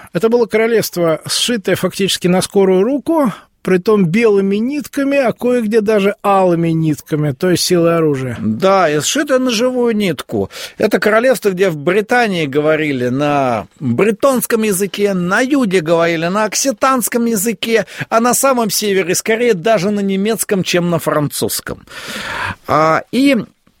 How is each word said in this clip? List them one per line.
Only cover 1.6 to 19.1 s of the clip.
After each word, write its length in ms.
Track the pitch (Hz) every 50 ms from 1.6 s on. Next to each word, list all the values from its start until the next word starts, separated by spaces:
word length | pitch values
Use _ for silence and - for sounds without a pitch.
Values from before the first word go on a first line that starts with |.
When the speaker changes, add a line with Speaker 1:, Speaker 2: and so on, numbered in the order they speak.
| - 196 180
Speaker 1:
фактически 540 | - - 185 - - 196 175 - - - 175
на 120 | 180 185
скорую 440 | - - - 202 196 185 185 185 196
руку, 480 | 240 285 269 - 302 330 320 277 214 - - - _ _ _
притом 460 | - 175 185 180 180 226 214 208 185
белыми 500 | 156 160 226 233 220 202 196 196 196 202
нитками, 600 | 208 226 262 294 294 - - - 285 277 277 277 277
а 140 | 262 220
кое-где 480 | - - - 247 247 247 226 208 226 226
даже 320 | 202 220 220 208 196 202 196 -
алыми 460 | - 202 196 190 190 180 170 165 170 165
нитками, 640 | 160 160 160 156 147 - - - 156 147 151 147
то 180 | 131 - - 185
есть 140 | 175 151 -
силой 320 | - 180 170 165 170 170
оружия. 420 | 165 160 151 143 131 131 127 117 113
Speaker 2:
Да, 480 | 104 107 110 117 - 190 196 190 175 156
и 120 | 151 151
сшитое 400 | 143 - - 269 320 302 269 254
на 100 | 254 254
живую 440 | 233 202 247 254 254 247 240 233 226
нитку. 540 | 208 208 180 147 - - - - 104 98 - - - - - - -
Это 200 | 110 107 - 196
королевство, 500 | - 214 208 226 240 262 240 - - 202
где 180 | 185 175 196 185
в 80 | 160
Британии 720 | 147 139 175 180 214 208 - 247 247 240 208 190 170 156
говорили 600 | 139 131 151 147 156 156 151 156 151 139 123 123 123
на 580 | 123 139 147 147 143 143 135 127 117 107 92 - _ -
бретонском 840 | 151 123 117 120 185 220 208 - - 277 262 233 - - 240 220
языке, 500 | 220 214 190 175 202 185 - 202 202 202
на 280 | 196 180 175 175 196 226
юге 400 | 262 254 294 277 247 190 180 185
говорили 480 | 156 160 170 165 170 170 170 160 170 170
на 160 | 190 214 214
окситанском 800 | 214 - - - 277 226 - - 262 269 254 196 - - 233 233
языке, 580 | 233 226 202 185 240 208 - - 226 226 220 185 - - - - -
а 120 | 220 226
на 120 | 233 247
самом 380 | 226 - - 277 262 240 226 202
севере, 440 | - - 220 208 190 190 175 165